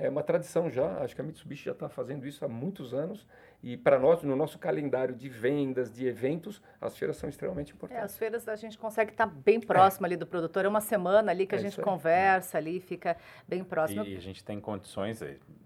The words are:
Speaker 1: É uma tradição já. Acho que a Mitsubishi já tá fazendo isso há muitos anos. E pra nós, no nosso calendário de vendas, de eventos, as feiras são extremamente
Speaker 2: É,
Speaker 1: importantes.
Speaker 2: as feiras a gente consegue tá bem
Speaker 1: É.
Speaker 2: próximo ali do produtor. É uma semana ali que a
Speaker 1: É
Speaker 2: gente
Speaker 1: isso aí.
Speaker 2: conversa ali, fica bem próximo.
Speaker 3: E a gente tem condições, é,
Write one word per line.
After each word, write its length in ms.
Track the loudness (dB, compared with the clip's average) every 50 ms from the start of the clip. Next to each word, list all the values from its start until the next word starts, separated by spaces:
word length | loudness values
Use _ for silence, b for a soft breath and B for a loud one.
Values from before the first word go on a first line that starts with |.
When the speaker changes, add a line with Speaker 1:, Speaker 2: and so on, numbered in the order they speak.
Speaker 1:
É 60 | -2 -2
uma 160 | -2 -2 0
tradição 440 | 0 0 0 0 0 0 0 0 0
já. 300 | 0 0 0 0 -2 -4
Acho 160 | -6 -6 -6
que 60 | -8
a 40 | -10
Mitsubishi 420 | -10 -10 -14 -14 -14 -14 -10 -8
já 80 | -8 -8
tá 140 | -8 -8 -10
fazendo 380 | -8 -8 -8 -8 -8 -8 -10
isso 180 | -10 -10 -8 -8
há 40 | -6
muitos 440 | -6 -4 -6 -6 -6 -8 -8 -6
anos. 320 | -4 -4 -4 -4 -6 -10 -16 _ b b b b b b
E 140 | b -10 -6
pra 200 | 2 6 6 6
nós, 280 | 8 8 6 6 6 4
no 100 | 0 0
nosso 240 | 0 0 -2 -4 -4
calendário 560 | -2 -2 -2 0 0 0 0 0 0 0 -4
de 140 | -6 -12 -14
vendas, 640 | -4 0 2 2 2 2 2 0 0 -2 -2 -2 -4
de 100 | -2 -2
eventos, 560 | -2 0 0 0 0 0 -2 -6 -10 -14 -14 -18 b b b
as 180 | b -6 -4 -4
feiras 180 | -4 -4 -4
são 120 | -4 -6 -8
extremamente 420 | -8 -6 -6 -6 -4 -4 -6 -8
Speaker 2:
É, 20 | -10
Speaker 1:
importantes. 280 | -14 -14 -10 -8 -6 -6
Speaker 2:
as 140 | -6 -6 -4
feiras 300 | -4 -4 -4 -4 -6 -6
a 80 | -8
gente 200 | -8 -10 -12 -12
consegue 360 | -10 -10 -4 0 0 0 0
tá 120 | 2 0 0
bem 320 | 0 -2 2 6 6 6 6
Speaker 1:
É. 20 |
Speaker 2:
próximo 440 | 4 4 8 10 8 8 8 4 -2
ali 120 | -2 -2
do 100 | -2 -4
produtor. 380 | -4 -4 -4 -2 -2 0 0 2
É 40 | 2
uma 120 | 2 0
semana 500 | 0 0 0 0 2 4 4 4 4 4
ali 160 | 2 0 0
que 80 | 0 -2
a 40 | -2
Speaker 1:
É 20 |
Speaker 2:
gente 100 | -2 -4
Speaker 1:
isso 80 | -4 -2
aí. 40 | -2
Speaker 2:
conversa 720 | 0 0 0 2 4 4 6 6 6 4 4 2 -2 -4 -4
ali, 220 | -4 -4 -6 -8
fica 360 | -8 -10 -10 -6 -4 -4 -4 -4 B B B B B
bem 160 | B -6 -6
próximo. 420 | -6 -4 -2 0 0 0 -2 -4 -6
Speaker 3:
E 120 | -6 -8
a 40 | -10
gente 220 | -10 -12 -12 -12 -10
tem 160 | -10 -10 -8
condições, 600 | -6 -6 -8 -8 -8 -10 -6 -6 -4 -4 -4 -6
é, 140 | -10 -12 -12 -14 -20 -20 -20 -18 -16